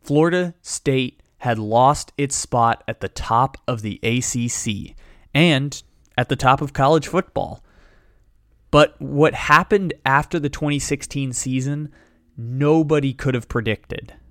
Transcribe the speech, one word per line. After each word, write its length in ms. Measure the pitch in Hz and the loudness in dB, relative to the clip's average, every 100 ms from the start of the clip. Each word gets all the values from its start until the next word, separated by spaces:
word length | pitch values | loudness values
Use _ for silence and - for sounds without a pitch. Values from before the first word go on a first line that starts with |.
Florida 540 | - 143 165 180 175 - | 0 2 2 2 -2 -8
State 600 | - - - 131 127 _ _ _ | -12 -6 -2 0 -2 _ _ _
had 200 | 123 113 | -4 -2
lost 540 | 107 113 131 147 - - | 0 4 4 2 -6 -6
its 180 | 139 | -4
spot 480 | - - 123 117 117 - | -4 -2 0 2 0 -6
at 120 | 113 | -8
the 80 | 95 | -10
top 500 | - - 113 131 - - | -8 0 0 0 -2 -8
of 160 | 120 | -6
the 160 | 107 - | -6 -6
A 160 | 113 120 | -2 -2
C 260 | 123 123 120 | -2 -4 -4
C 480 | - - 101 - - - - _ | -4 -6 -6 -10 -18 -20 -20 _
and 480 | 139 170 139 143 - _ _ _ - | 2 4 2 -2 -10 _ _ _ -4
at 120 | 123 | -2
the 80 | 127 | 0
top 260 | 127 135 | 2 0
of 100 | 143 | -2
college 360 | - 139 160 - | 0 2 2 0
football. 560 | 175 - - 82 - _ _ _ _ _ _ _ _ _ _ _ | -4 -4 -8 -8 -12 _ _ _ _ _ _ _ _ _ _ _
But 300 | 147 147 - | 4 4 2
what 340 | 139 139 151 | -8 2 2
happened 600 | 117 - 151 185 208 185 - | 0 4 4 4 0 0 -4
after 340 | 135 139 151 175 | 2 2 2 -4
the 120 | 143 | -4
twenty 280 | - 147 147 | -4 -2 -2
sixteen 540 | - 143 - 143 135 | -2 -6 -6 -6 -6
season, 580 | 120 131 127 131 147 147 - _ _ _ - | -6 -4 -2 -2 -4 -8 -14 _ _ _ -14
nobody 760 | 117 131 147 160 151 151 139 | -8 0 4 4 4 2 0
could 220 | - 139 | -2 -2
have 140 | 127 - | -2 -2
predicted. 680 | 120 110 107 _ - 117 - - | -4 -2 -4 _ -14 -14 -20 -20